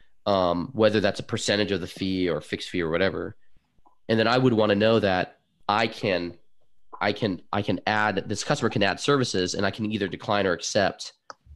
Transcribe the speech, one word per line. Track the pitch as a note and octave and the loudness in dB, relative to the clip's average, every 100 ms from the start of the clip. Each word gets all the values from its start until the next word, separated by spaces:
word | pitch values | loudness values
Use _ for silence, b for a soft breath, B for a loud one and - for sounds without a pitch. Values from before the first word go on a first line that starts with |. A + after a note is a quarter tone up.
| b b G#2 | b b -2
um, | G2 F2+ F2 E2+ | 2 2 0 -2
whether | G#2+ G#2+ G#2 | 2 4 4
that's | G2 - | 2 -2
a | |
percentage | - A2 - G#2 G#2+ | -6 -4 0 0 0
of | F#2+ | -2
the | F2 | -4
fee | - F#2+ F#2+ F2 | -6 -2 0 0
or | D2+ | -2
a | |
fixed | - - - | -4 -10 -6
fee | F2+ | -4
or | E2 | 0
whatever. | E2 F#2 D#2+ F2 - - - _ _ - _ - | 0 0 -2 -8 -12 -20 -20 _ _ -20 _ -2
And | A2+ | 2
then | A2 | 4
I | B2+ | 4
would | B2+ | 4
wanna | A2 G#2+ G2+ | 4 4 4
know | A2 A2+ | 4 4
that | G2 F#2 - - _ _ - | 4 0 -2 -8 _ _ -2
I | G#2 A#2 | 0 0
can, | - A2 F2 F2 - - - - - - - | -2 -2 -2 -4 -12 -20 -20 -20 -20 -18 -4
I | G#2 | -2
can, | G#2 A2 F2 - | 0 -2 -4 -6
I | G2+ | -4
can | G2+ F#2 - | -2 -2 -2
add, | G#2+ G#2+ F#2+ - | 0 0 -2 -4
this | G#2 | -6
customer | - D3 A#2 | -4 -2 0
can | A2 | 2
add | G2 F2 | 0 0
services, | - C#3+ B2 F#2+ F2+ | 0 0 0 0 -2
and | - G2 | 0 -2
I | |
can | F#2+ G#2+ | -2 -4
either | G#2+ G2 | -2 -4
decline | - - G#2 F#2+ | -4 -2 0 0
or | |
accept | E2+ - G#2+ F#2 - - - - - - | -2 -2 0 0 -2 -12 -18 -20 -20 -20